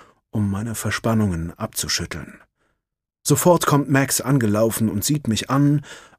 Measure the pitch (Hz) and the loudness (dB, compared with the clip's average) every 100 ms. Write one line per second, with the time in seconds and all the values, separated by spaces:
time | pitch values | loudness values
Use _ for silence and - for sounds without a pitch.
0 | - _ _ 113 101 98 113 107 110 - | -20 _ _ -2 -2 -2 -6 -6 -6 -4
1 | 117 110 104 82 82 - 110 - - - | 0 2 2 0 -6 -8 -10 -6 -4 -4
2 | 85 80 - - _ _ _ _ _ _ | -6 -10 -14 -18 _ _ _ _ _ _
3 | _ _ - 143 180 170 - 143 139 135 | _ _ 0 2 4 4 4 2 2 2
4 | 135 - 123 139 110 104 113 - 110 98 | 2 -2 0 2 2 2 2 0 -2 -2
5 | - 147 120 104 - 135 143 147 - - | -2 -2 -2 -2 0 2 2 2 -2 -14
6 | - | -20